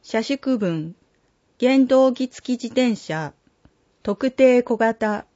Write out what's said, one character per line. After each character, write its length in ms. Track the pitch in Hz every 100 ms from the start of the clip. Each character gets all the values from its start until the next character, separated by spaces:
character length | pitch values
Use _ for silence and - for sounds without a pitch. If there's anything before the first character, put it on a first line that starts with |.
車 220 | - 220
種 140 | 226 277
区 200 | 269 254
分、 380 | 196 165 160 - _ _ _ _ _ _
原 260 | 247 269 262
動 260 | 262 262
機 140 | 247 254
付 300 | - - 247
き 60 |
自 40 | 233
転 280 | 233 254 208
車、 380 | - 160 151 _ _ _ _ _ _ _
特 280 | - 202 262
定 320 | 262 262 247
小 140 | 247 233
型 480 | 226 226 214 208 -